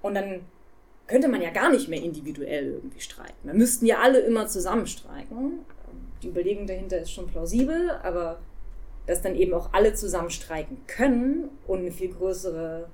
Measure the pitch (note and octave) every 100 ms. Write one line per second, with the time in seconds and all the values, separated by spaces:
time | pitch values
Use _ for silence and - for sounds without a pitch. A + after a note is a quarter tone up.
0 | G3+ G3+ G3 F#3 F3+ - - - - -
1 | - A#3+ C#4 A3 E3+ G3 C#4+ C#4 - D#3+
2 | E3+ D3+ C#3+ D3 C#3+ D3 C3+ C#3 - -
3 | - - - - - F3 A#3+ - A3+ -
4 | A#3+ C4 A3+ A3+ G#3+ G3+ G3 A3 - -
5 | - - - A3+ C4+ E4+ - - - -
6 | - - F3+ F3 F3 G#3 G3+ F#3 F#3 F3+
7 | E3 - - - E3+ A#3 C4 E4 F4 -
8 | F3+ F3 E3+ E3 - - - - - -
9 | - F3 F#3+ F#3 F3+ E3+ - F#3 G#3+ G3+
10 | G3+ F3+ E3+ - - D#3+ D3+ C4 - -
11 | C4 A#3+ B3+ D4+ D4+ - - F#3 F3+ F3+
12 | F#3 - F#3 F3+ F#3 D#3+ E3 D#3+ E3+